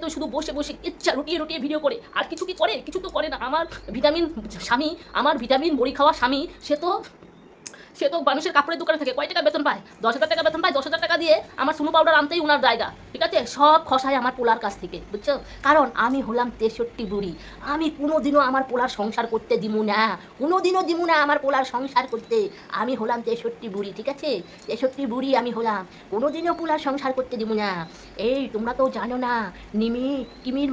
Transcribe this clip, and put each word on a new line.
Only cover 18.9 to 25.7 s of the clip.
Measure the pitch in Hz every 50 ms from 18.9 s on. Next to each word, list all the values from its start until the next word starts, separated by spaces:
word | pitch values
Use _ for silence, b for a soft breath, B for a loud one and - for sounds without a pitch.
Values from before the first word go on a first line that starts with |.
| - -
সংসার | 208 220 214 - 226 226 220
করতে | 220 220 - 240 208 190
দিমু | 220 214 214 214 214
না, | 202 214 220 220 185 B B B B -
কোনোদিনও | 254 311 359 381 349 359 370 370 359 311
দিমু | 339 330 349 339
না | 330 302 294
আমার | 285 294 294 -
পোলার | 269 277 269 262 262 -
সংসার | 240 269 269 - - 254 254
করতে। | 233 214 208 - 233 220 202 - B B B B - 160
আমি | 220 247 262 214
হলাম | 220 233 240 240 226 226
তেষট্টি | 226 226 - 233 233 - 226 220 190
বুড়ি, | 202 202 202 175 202
ঠিক | 220 277 277
আছে? | 277 - 302 240 185 B B B B B -
তেষট্টি | - 220 269 254 262 - 277 233
বুড়ি | 226 254 262 277 262 233
আমি | 233 240 233 220
হলাম, | 233 226